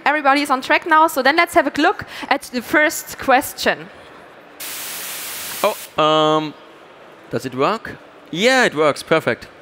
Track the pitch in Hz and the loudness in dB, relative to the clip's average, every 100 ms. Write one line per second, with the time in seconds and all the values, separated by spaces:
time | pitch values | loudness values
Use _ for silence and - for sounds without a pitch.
0 | 262 302 269 285 285 262 - 320 349 311 | -2 2 2 2 2 -2 0 0 4 4
1 | 330 277 262 330 339 339 277 - 330 427 | 4 4 2 2 2 2 0 2 0 0
2 | - - - 277 - 247 - 302 302 - | -6 -10 -4 -4 -4 -10 -2 2 2 -2
3 | - - - 254 - - 226 151 165 - | -12 -8 2 2 0 -4 -2 -4 -6 -20
4 | - - - - - - - - - - | -20 -20 -20 -20 -20 -16 -12 -12 -12 -12
5 | - - - - - - 208 - - - | -12 -12 -12 -12 -12 -4 -4 -4 -8 0
6 | 156 156 156 156 151 - - - - - | 2 4 4 2 -2 -10 -20 -20 -20 -20
7 | - - - 117 127 123 156 214 - - | -20 -20 -8 -8 -6 -2 -2 -2 -8 -16
8 | - - - 160 233 262 202 151 156 - | -20 -20 -10 0 2 4 2 2 0 0
9 | - 160 135 113 - - | 0 0 0 -4 -6 -20